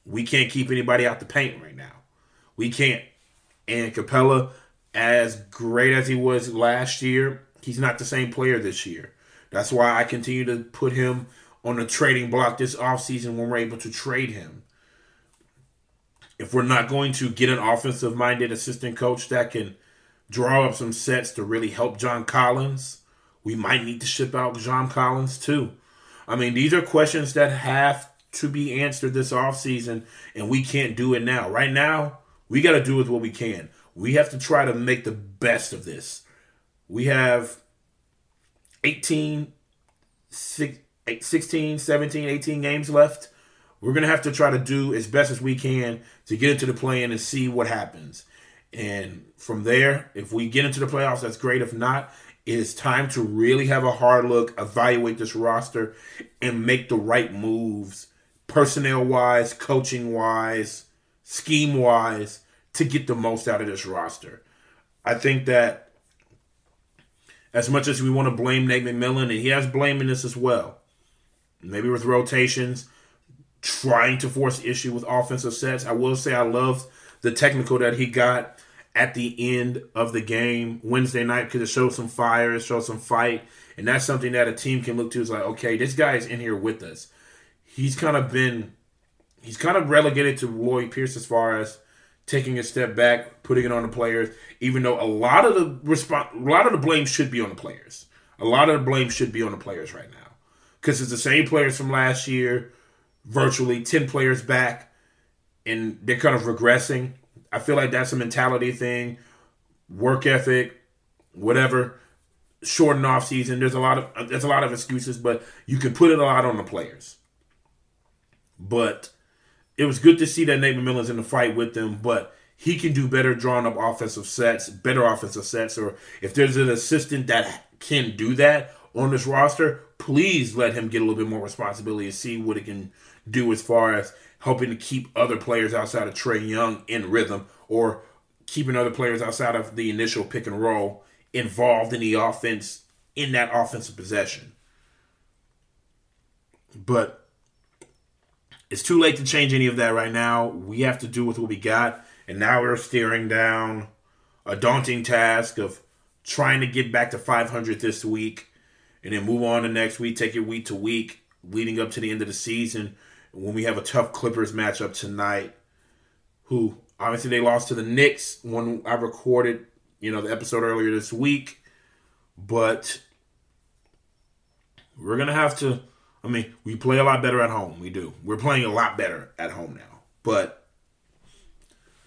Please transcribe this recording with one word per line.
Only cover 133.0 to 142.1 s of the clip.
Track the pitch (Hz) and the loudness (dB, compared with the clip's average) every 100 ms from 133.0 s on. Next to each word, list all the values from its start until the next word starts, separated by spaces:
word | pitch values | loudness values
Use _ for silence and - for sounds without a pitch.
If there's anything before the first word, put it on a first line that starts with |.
| - - - | -20 -20 -4
do | 120 117 | 0 0
as | 107 | 0
far | - 117 113 | 2 4 4
as | 104 101 - - _ | 2 -2 -12 -20 _
helping | 131 127 123 | -2 0 0
to | 113 | -6
keep | - 135 - - | -6 -6 -6 0
other | 120 110 | 0 0
players | - 117 110 | -2 0 0
outside | 113 107 117 104 | 0 -2 -4 -4
of | |
Trae | - 127 107 107 | -4 -2 -2 -2
Young | 110 113 107 - | -2 -2 -2 -6
in | 117 92 | -6 0
rhythm | 110 98 98 98 _ - | 0 0 -4 -10 _ -4
or | 113 113 110 - _ _ _ - | 0 2 0 -10 _ _ _ -10
keeping | 151 135 127 | -6 -2 0
other | 123 | 0
players | 120 123 113 | 0 -2 0
outside | 113 113 123 117 | -4 -2 -2 -2
of | 110 110 | -4 -4
the | 113 | -4
initial | 107 113 113 | -2 -2 -4
pick | 95 120 107 | -6 -6 -6
and | 101 | -2
roll | 113 107 101 - _ _ _ | 0 0 -2 -6 _ _ _
involved | 127 107 95 123 113 113 | -6 -6 0 4 4 2
in | 120 | -2
the | 110 | 0